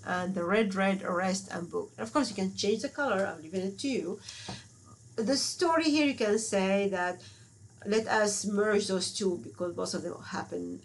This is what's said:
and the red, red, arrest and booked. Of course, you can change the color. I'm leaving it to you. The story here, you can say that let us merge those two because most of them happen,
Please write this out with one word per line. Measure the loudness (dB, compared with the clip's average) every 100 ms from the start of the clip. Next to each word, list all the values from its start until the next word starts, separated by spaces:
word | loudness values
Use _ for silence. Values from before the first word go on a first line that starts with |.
| -4
and | -2 -2
the | -2
red, | 2 2 2
red, | 2 2 2
arrest | 0 0 0 -2 -4
and | -8 -6
booked. | -6 -6 -8
Of | -2
course, | 0 0
you | 0
can | -2
change | 0 0 0
the | -2
color. | -2 0 0 0
I'm | -4
leaving | -6 -4
it | -4 -4
to | -2
you. | -2 -2 -6 -10 -14 -12 -14 -16 -20 -20 -20 -10 -2
The | 2 2
story | 0 2 4 4
here, | 4 4 4
you |
can | 2 2 2
say | 2 2 4 4 2
that | 0 -2 -4 -10 -20 -20 -20 -20 -12 0
let | 0 2
us | 2 2 0
merge | 0 2 4 4 2
those | 0 -2
two | -2 0 -2
because | -6 -6 -6 -4
most | -4
of | -4
them | -6 -8 -8
happen, | -8 -6 -6 -6 -8